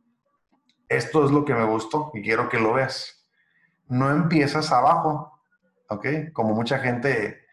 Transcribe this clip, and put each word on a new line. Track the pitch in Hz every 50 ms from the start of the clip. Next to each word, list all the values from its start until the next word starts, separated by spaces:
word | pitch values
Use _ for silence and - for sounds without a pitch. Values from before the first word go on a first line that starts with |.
| _ _ _ _ _ _ _ _ _ _ _ _ _ _ _ _ _ -
Esto | 131 131 - - - 156 143
es | 135
lo | 143 147 143
que | 139
me | 123 117 110
gustó | 110 110 110 - - 151 151 147 - -
y | 104
quiero | 98 107 113 117 120 120
que | 123 117
lo | 110 110
veas. | 120 131 135 131 - - - - - _ _ _ _ _ _ _ _ _ _ _ _ _ _ -
No | 123 127 135 139
empiezas | 147 160 165 - 165 151 139 143 - 156 147 -
abajo, | 135 123 127 156 - - - 156 147 143 - - - _ _ _ _ _ _ _ _ _ _ -
¿ok? | 107 101 - 127 156 156 151 160
Como | - - 113 110 107
mucha | 113 113 - 139 123
gente, | 123 123 117 117 120 139 127 113 104 104 - - _ _